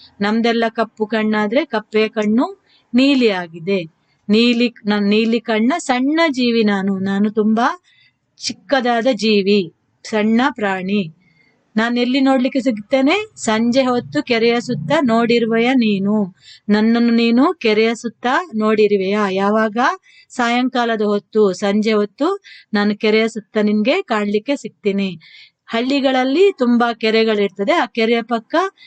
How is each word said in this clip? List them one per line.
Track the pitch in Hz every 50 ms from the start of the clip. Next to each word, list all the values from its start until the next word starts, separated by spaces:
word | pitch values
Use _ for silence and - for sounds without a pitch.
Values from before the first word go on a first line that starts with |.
| - - _ -
ನಮ್ದೆಲ್ಲ | 202 208 214 233 226 233 226 233 226 226
ಕಪ್ಪು | 226 - 220 220 _ - 214
ಕಣ್ಣಾದ್ರೆ | 208 226 220 214 214 214 214 214 208 226 285 330
ಕಪ್ಪೆಯ | - - 214 220 _ - 214 220 214
ಕಣ್ಣು | 214 226 214 208 214 233 302 381 403 - _ _ _ _ _ _ -
ನೀಲಿಯಾಗಿದೆ. | 240 269 277 285 262 247 220 196 180 175 170 160 175 160 196 196 190 165 160 - _ _ _ _ _ _ -
ನೀಲಿ, | 208 220 233 240 240 233 240 233 233 - -
ನನ್ | 202 208 208
ನೀಲಿ | 202 202 208 220 226 226 226 233
ಕಣ್ಣ | - - 220 214 220 247 330 349
ಸಣ್ಣ | - - 254 247 262 277 311 320 339 330
ಜೀವಿ | 254 254 247 240 233 233 220
ನಾನು, | 208 202 196 190 202 196 190
ನಾನು | 190 196 196 202 208 220
ತುಂಬಾ | 214 226 208 220 220 226 240 294 349 349 _ _ _ _ _ _ _ _ _ _ _
ಚಿಕ್ಕದಾದ | - - - - - _ - 277 262 233 240 240 233 226 262
ಜೀವಿ, | 254 196 202 220 214 202 185 196 208 208 180 156 - _ _ _ _ _ -
ಸಣ್ಣ | - 226 214 208 220 226 233 254 294
ಪ್ರಾಣಿ. | 247 - 208 196 190 190 185 190 202 208 185 160 - _ _ _ _ _ _ _ _ _ _ _ -
ನಾನೆಲ್ಲಿ | 214 220 240 240 240 247 247 254 277
ನೋಡ್ಲಿಕ್ಕೆ | 269 269 269 269 254 269 - 269
ಸಿಗ್ತೇನೆ? | 214 262 226 208 - - 277 262 262 285 349 415 427 427 -
ಸಂಜೆ | - - 233 214 220 233 240 233 269
ಹೊತ್ತು | 262 254 247 247 240 - - -
ಕೆರೆಯ | - - 240 226 226 233 233 240
ಸುತ್ತ | 208 247 240 - - - 277 330
ನೋಡಿರುವೆಯ | 294 233 226 226 233 220 240 233 233 220 226 226 233 247 269
ನೀನು, | 262 226 214 202 190 190 202 214 214 202 180 - _ _ - - - _ -
ನನ್ನನ್ನು | 202 214 214 226 233 233 240 233 233
ನೀನು | 226 233 233 233 240 277 359 370
ಕೆರೆಯ | - - 220 214 214 220 226 233
ಸುತ್ತ | 226 - 233 - _ - 247 262 330 370 320 226
ನೋಡಿರುವೆಯಾ? | 214 214 214 220 208 214 196 208 196 190 190 202 214 208 190
ಯಾವಾಗ? | 185 190 196 202 214 220 220 220 202 233 254 320 370 370 _ _ _ - - _
ಸಾಯಂಕಾಲದ | - - 240 233 240 247 254 254 - 247 240 233 226 214
ಹೊತ್ತು, | 214 208 208 208 - _ - 220 214 196
ಸಂಜೆ | 180 - 214 202 202 214 208 226
ಹೊತ್ತು | 220 208 208 208 _ - 277 349 392 403 - - - - - _ 208
ನಾನು | 208 208 208 214
ಕೆರೆಯ | 208 - 214 214 220 226 226
ಸುತ್ತ | - 214 - _ - 220
ನಿನ್ಗೆ | 214 208 208 214 214 247 302 392
ಕಾಣ್ಲಿಕ್ಕೆ | 392 - 233 214 208 202 202 208 208 - 285
ಸಿಗ್ತೀನಿ." | 277 - - - _ - 208 196 202 196 190 175 160 - - - - - - _ _ _
ಹಳ್ಳಿಗಳಲ್ಲಿ | - - 226 247 254 277 277 262 269 262 254 254 262 269 339 392 403
ತುಂಬಾ | 381 - 254 240 240 233 240 233
ಕೆರೆಗಳಿರ್ತದೆ, | 233 - 233 220 214 226 226 226 220 208 202 196 - - 202 226
ಆ | 330 339 277
ಕೆರೆಯ | - - 240 220 226 240 233
ಪಕ್ಕ | 226 226 247 226 233 _ - 320 370 392 - _ -